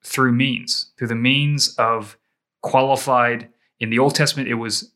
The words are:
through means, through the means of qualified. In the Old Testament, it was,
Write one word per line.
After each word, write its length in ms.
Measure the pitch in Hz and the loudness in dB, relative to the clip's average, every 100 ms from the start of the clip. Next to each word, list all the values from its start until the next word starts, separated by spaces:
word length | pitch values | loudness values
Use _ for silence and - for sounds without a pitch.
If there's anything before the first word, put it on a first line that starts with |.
through 280 | - - 131 | -6 0 2
means, 600 | 120 135 120 - - - - | 4 0 -2 -4 -6 -6 -8
through 100 | 120 | -6
the 80 | 117 | -2
means 600 | 123 139 147 147 - - | 0 2 2 0 -2 0
of 400 | 113 113 104 - _ _ _ _ | 0 -2 -6 -16 _ _ _ _
qualified. 880 | - 131 135 135 - 127 120 120 117 _ _ - | -2 0 2 0 2 2 2 0 -8 _ _ -8
In 100 | 110 | -2
the 100 | 117 | 2
Old 140 | 139 | 2
Testament, 340 | 143 147 143 127 | 2 0 0 -2
it 60 | 117 | -4
was, 360 | 113 104 - | -2 -6 -8